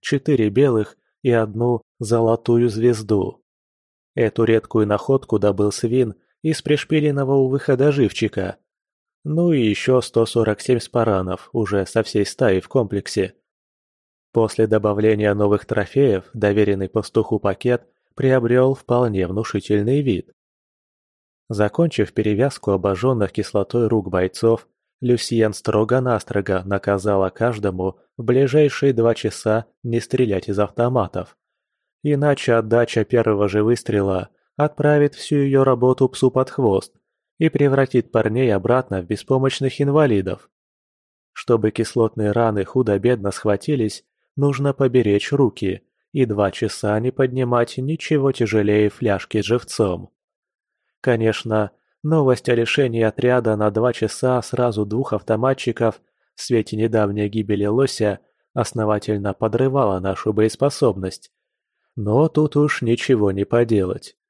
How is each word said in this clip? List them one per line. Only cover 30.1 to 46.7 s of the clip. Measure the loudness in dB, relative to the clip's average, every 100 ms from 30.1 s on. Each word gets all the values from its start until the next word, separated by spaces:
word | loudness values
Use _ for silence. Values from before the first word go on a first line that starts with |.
| 0 0 0 -4
из | -2
автоматов. | -2 0 -2 0 -2 -6 -10 _ _ _ _ _ _ _
Иначе | -2 0 0 0 0
отдача | 0 2 0 2 0
первого | 0 0 2 2 0
же | 2
выстрела | 0 0 -2 -2 0 -4 -6 _ _ -4
отправит | -4 0 2 4 2
всю | -2 -4 -2
её | 2 2
работу | 4 4 2 2 0
псу | 2 0
под | 2 -2
хвост | 0 0 0 -2 _ _ _ _ _
и | -2
превратит | 2 2 2 2 0 0
парней | 0 0 0 0
обратно | 0 2 0 0 -6
в | -6
беспомощных | -8 -2 0 0 -2 -4 -2
инвалидов. | 0 2 2 2 -2 -8 _ _ _ _ _ _ _ _ _
Чтобы | -20 0 2 2
кислотные | -2 -4 0 0 0 -2
раны | 2 0 0
худо-бедно | -2 -2 0 2 2 0 -2
схватились, | -4 -2 -2 -2 -2 -2 -6 _ _ _ -2
нужно | -2 0 -2
поберечь | 0 2 2 2 2 0
руки | 0 0 0 -6 -6 _ _ _
и | -2
два | -2 2 0
часа | 0 -6